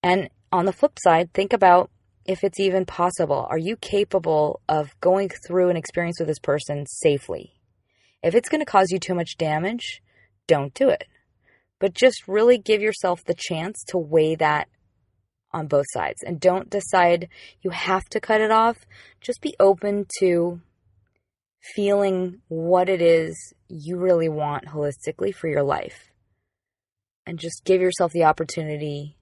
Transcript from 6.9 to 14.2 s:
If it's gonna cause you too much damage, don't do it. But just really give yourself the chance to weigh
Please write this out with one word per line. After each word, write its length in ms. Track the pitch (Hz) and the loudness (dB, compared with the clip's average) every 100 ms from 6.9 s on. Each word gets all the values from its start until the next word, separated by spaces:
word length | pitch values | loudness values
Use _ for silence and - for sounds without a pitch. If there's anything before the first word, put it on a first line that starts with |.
| - 160 143 - 82 - _ _ _ _ _ _ _ | 0 0 0 -4 -12 -12 _ _ _ _ _ _ _
If 140 | 170 214 | 0 0
it's 140 | - | 0
gonna 160 | 311 302 | -4 2
cause 260 | 202 190 | 2 2
you 80 | 180 | -2
too 160 | 180 175 | -4 -4
much 220 | 170 - | -6 -6
damage, 680 | 160 151 185 233 - - _ _ _ _ - | -4 -2 -4 -6 -10 -14 _ _ _ _ 0
don't 280 | 151 139 | 0 0
do 160 | - 269 | 0 0
it. 160 | - - _ _ _ _ _ _ _ | 0 -6 _ _ _ _ _ _ _
But 140 | 196 | -4
just 340 | - 254 - - | 2 2 2 -4
really 300 | 202 240 247 | 2 4 4
give 240 | 196 214 | 2 0
yourself 420 | 214 202 185 175 | 0 -2 -4 -4
the 100 | - | -4
chance 500 | 170 - 160 175 214 - | -6 -4 -6 -6 -10 -6
to 100 | 185 | -6
weigh 380 | 151 160 | 0 2